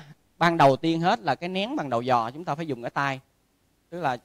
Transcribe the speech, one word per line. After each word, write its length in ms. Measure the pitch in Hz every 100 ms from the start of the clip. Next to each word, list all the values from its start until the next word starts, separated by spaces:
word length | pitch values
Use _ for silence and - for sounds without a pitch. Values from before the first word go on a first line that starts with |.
| 147 - _ -
ban 200 | 170 170
đầu 180 | 139 131
tiên 260 | 165 165
hết 180 | 175 233
là 160 | 180 127
cái 140 | 175
nén 260 | 185 214 294
bằng 140 | 143
đầu 120 | 120
dò, 300 | 123 120 113
chúng 140 | 143 170
ta 100 | 143
phải 120 | 165
dùng 140 | 120
cái 100 | 120
tay. 280 | - 139 131 _ _ _ _ _ _ -
Tức 120 | 170
là 160 | 151 123